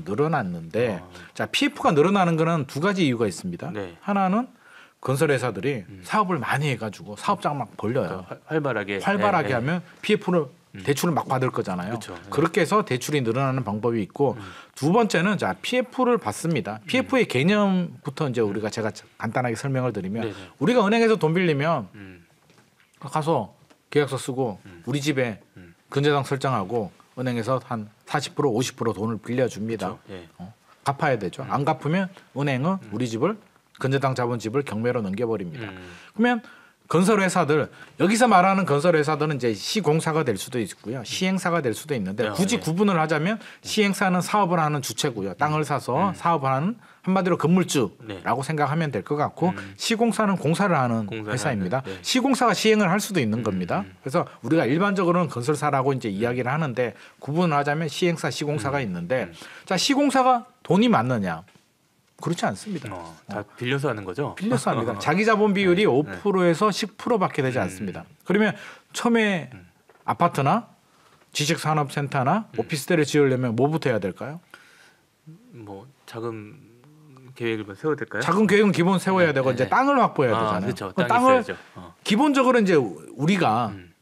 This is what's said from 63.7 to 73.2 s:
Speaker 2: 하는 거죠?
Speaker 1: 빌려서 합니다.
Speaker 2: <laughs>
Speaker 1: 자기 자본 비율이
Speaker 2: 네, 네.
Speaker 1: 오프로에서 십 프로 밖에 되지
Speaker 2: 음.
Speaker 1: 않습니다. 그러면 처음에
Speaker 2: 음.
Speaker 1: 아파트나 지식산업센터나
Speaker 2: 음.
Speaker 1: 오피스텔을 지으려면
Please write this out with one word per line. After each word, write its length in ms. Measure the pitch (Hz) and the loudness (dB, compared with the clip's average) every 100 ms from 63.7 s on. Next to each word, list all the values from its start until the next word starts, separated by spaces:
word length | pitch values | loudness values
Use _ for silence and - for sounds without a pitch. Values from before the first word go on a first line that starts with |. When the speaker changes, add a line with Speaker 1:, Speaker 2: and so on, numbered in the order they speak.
| 139 139 | -2 -2
Speaker 2:
하는 160 | 107 | -4
거죠? 320 | 95 90 139 85 | -6 -6 -6 -4
Speaker 1:
빌려서 340 | 202 247 202 | -2 0 0
합니다. 260 | 131 113 101 | 0 -2 -2
Speaker 2:
<laughs> 40 | |
Speaker 1:
자기 220 | 143 170 | 0 2
자본 300 | 220 208 214 | 4 4 4
비율이 300 | 196 190 175 | 2 2 4
Speaker 2:
네, 60 | 202 | 4
네. 20 | |
Speaker 1:
오프로에서 800 | 127 151 92 202 190 175 160 208 | 2 0 -2 0 2 2 4 2
십 260 | 180 214 - | 0 -4 -6
프로 220 | 233 226 | -2 0
밖에 240 | 165 - | 0 0
되지 160 | 131 123 | 0 0
Speaker 2:
음. 40 | |
Speaker 1:
않습니다. 420 | 92 92 101 82 - - | -2 -4 -8 -10 -14 -10
그러면 300 | - 196 214 - - - _ | 0 2 2 0 -10 -20 _
처음에 580 | - 240 233 214 180 139 | -4 2 4 2 0 -6
Speaker 2:
음. 140 | 101 90 _ _ _ | -14 -20 _ _ _
Speaker 1:
아파트나 640 | - 104 170 143 139 208 - _ _ _ _ _ _ | -6 0 2 2 2 2 -2 _ _ _ _ _ _
지식산업센터나 1120 | - 147 165 151 156 139 - 139 139 127 202 214 | -2 0 0 0 0 0 -4 -2 0 2 0 0
Speaker 2:
음. 80 | - | -6
Speaker 1:
오피스텔을 460 | - 151 - 170 147 | -4 -4 0 2 2
지으려면 500 | 151 | 4